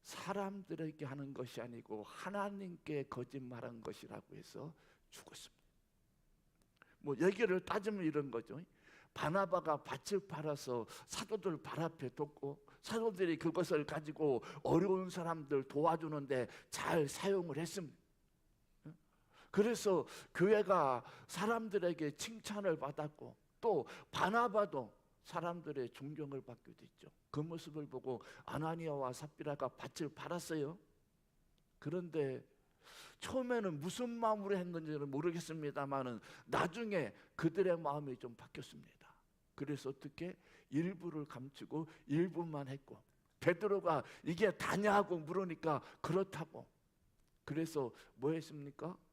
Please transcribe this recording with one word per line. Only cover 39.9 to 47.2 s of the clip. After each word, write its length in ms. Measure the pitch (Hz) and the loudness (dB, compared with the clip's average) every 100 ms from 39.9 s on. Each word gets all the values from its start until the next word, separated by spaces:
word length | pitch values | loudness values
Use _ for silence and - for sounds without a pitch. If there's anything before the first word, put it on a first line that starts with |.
어떻게? 440 | 139 147 - 170 - - - _ | -8 -10 -8 -8 -8 -18 -20 _
일부를 560 | 135 175 185 170 156 143 | 0 2 -2 -6 -6 -6
감추고 600 | 127 131 - 107 151 160 - - | -8 -10 -12 -6 -4 -4 -10 0
일부만 600 | 143 180 160 170 151 135 | 2 2 0 -4 -4 -6
했고, 300 | 139 - - _ _ _ _ | -8 -12 -20 _ _ _ _
베드로가 640 | - 175 208 196 170 151 - - | 4 4 4 2 4 2 0 -8
"이게 280 | - 170 214 | -4 4 4
다냐?" 420 | - - 185 208 | 4 0 4 6
하고 240 | 202 202 175 | 6 6 0
물으니까 640 | 151 180 190 160 160 143 - - | 0 0 0 0 2 0 -2 -8
그렇다고. 680 | - 170 190 143 160 - - _ _ _ _ _ | 0 2 2 -4 -8 -10 -16 _ _ _ _ _